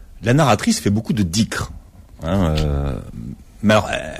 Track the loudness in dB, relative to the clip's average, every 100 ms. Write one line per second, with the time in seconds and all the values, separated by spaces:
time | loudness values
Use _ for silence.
0 | -20 -8 2 4 4 4 2 0 0 0
1 | 0 0 0 0 -2 -2 -8 -12 -20 -20
2 | -20 -10 -2 0 2 2 0 0 -2 -4
3 | -8 -12 -12 -14 -18 -2 4 4 2 -6
4 | -8